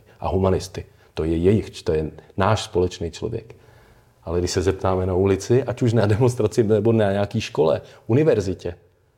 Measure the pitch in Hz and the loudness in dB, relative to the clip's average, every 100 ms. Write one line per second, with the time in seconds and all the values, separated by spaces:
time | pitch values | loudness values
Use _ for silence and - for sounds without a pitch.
0 | _ - 78 92 95 87 - - - _ | _ -10 -4 0 2 0 -2 -12 -14 _
1 | _ - 80 82 87 107 - - - 78 | _ -6 -2 2 4 2 0 -8 -4 -2
2 | 78 - - - 95 107 - 87 90 - | -2 -10 -12 -2 0 0 -2 -2 -2 -2
3 | 85 - - - - - _ - _ _ | -10 -8 -8 -8 -12 -20 _ -20 _ _
4 | _ _ - 85 87 98 92 92 95 92 | _ _ -6 -2 -2 -2 -2 0 0 0
5 | 92 92 98 92 - 123 131 110 123 113 | 0 2 2 2 2 0 0 -2 0 2
6 | 104 104 127 120 107 - 107 107 107 113 | 2 2 2 2 -2 0 2 2 4 2
7 | 101 101 101 110 - - 156 - - - | 2 0 -2 -4 -4 0 0 0 -4 -12
8 | - 120 156 110 95 90 87 - _ _ | -2 2 4 2 0 -4 -8 -12 _ _
9 | _ | _